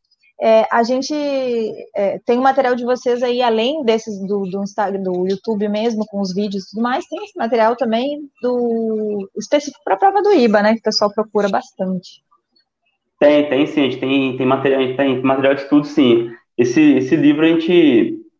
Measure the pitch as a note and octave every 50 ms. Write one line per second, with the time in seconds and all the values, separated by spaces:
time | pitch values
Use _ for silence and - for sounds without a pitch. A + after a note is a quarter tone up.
0 | _ _ _ _ _ _ _ - - A3+ A3 A3 G#3+ - - A#3+ A#3 A3 B3+ C4
1 | C4+ - D4+ D4+ D4 C#4+ C#4 C4+ C4 B3 A#3+ A#3 A3+ - - - - - - -
2 | G3+ G3 - F#3+ - - A#3+ B3 C4 C4+ C4 C#4 C4 B3 B3 A#3+ B3 A#3 B3+ A#3+
3 | - B3 A#3+ A#3+ B3+ B3 B3 B3 B3+ A#3 A3+ A3 A3 B3+ D4+ D#4+ C#4 A3+ A3 A3+
4 | - A3+ G#3 F#3+ G3 F#3 G#3 G3+ G3 F#3 F3 G3 G3+ G3 - - G#3 F#3+ G3+ G3
5 | F#3+ F#3 F3+ F3+ F3+ F#3+ G3 F#3+ - - A3 G3+ G#3 G#3 G#3 G#3 A3 A#3 A3+ G#3+
6 | G#3+ - - G3+ G3+ F#3 F3+ F#3+ G#3 G#3 G3 G3 F#3+ - - G#3+ A#3 B3 B3+ D#4+
7 | - - D4 F#4 G#4 - - F4+ A#3 A3+ B3 A3+ A3 A3 A#3+ - C4+ A3+ A3 A3+
8 | B3+ C#4+ D4 D4 D4+ C#4 _ _ - B3 B3 B3 A#3+ A#3 A#3 A3+ A3+ A3 A3 G#3+
9 | G#3+ G#3+ G#3 G3+ G3 - - - - - - D4 - D4 - _ - - F#4+ F#4+
10 | G4 G4 G4 G#4 F#4 G4+ G#4 D#4 A#3+ A#3 G3+ G#3 G3+ G#3+ A3+ A3+ - A3 G#3+ -
11 | G#3+ G#3 G#3 A3 G#3+ A3 - G#3+ G3+ G3+ G3+ B3 - - _ - F#3+ F#3 F#3 F3+
12 | - - - _ _ _ _ _ _ _ _ _ _ _ _ _ _ _ _ _
13 | _ _ _ - D3 D3 D3 D3 C#3+ - C3 C3+ D3 D3+ - D#3 C#3 B2 B2 -
14 | - C3 C#3 C#3 C3+ C3 B2 B2+ C3 B2+ C3+ C3 C3 C#3 C3+ C3+ C3 B2+ B2+ C#3
15 | C#3+ C3+ B2+ B2+ C3 C3 C3+ C3+ C3+ C3+ C#3 C#3 - - D3 D3 D3 - - -
16 | C#3 B2 A#2 A#2 A#2 - - - _ _ _ - A#2+ B2 B2 D#3 D#3 D3 C3+ B2+
17 | B2+ - E3+ D#3 C#3 D3 D3 D3+ D#3+ E3 E3 E3 D#3+ E3+ F3+ F3 D#3+ D3 B2+ A2
18 | G2 - - - - _ _